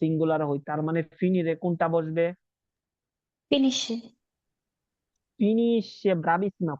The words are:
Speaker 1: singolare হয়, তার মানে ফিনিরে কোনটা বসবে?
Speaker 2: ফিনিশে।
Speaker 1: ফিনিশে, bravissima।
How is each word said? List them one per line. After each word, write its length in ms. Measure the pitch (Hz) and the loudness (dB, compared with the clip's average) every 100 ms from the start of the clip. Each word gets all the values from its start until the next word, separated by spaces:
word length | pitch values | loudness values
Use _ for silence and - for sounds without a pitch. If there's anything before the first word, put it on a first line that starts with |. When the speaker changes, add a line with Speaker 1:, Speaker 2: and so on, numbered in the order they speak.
Speaker 1:
singolare 440 | 160 160 160 156 151 | 0 2 2 0 0
হয়, 120 | 143 143 | -4 -4
তার 120 | 151 156 | -4 -2
মানে 140 | 165 160 - | -2 -4 -2
ফিনিরে 360 | 185 185 165 160 | 0 2 0 -2
কোনটা 240 | 180 170 165 | -2 0 0
বসবে? 320 | 165 160 160 170 180 _ _ _ _ _ _ _ _ _ _ - | 0 0 -2 -2 -4 _ _ _ _ _ _ _ _ _ _ -2
Speaker 2:
ফিনিশে। 480 | 285 269 254 - 233 - _ _ _ _ _ _ _ _ _ _ _ _ - | 2 2 0 -4 -8 -10 _ _ _ _ _ _ _ _ _ _ _ _ -2
Speaker 1:
ফিনিশে, 760 | 208 220 233 233 196 - 202 180 | 2 4 2 2 -2 -4 0 0
bravissima। 520 | 165 170 196 - 170 143 | 2 0 0 -2 -4 -4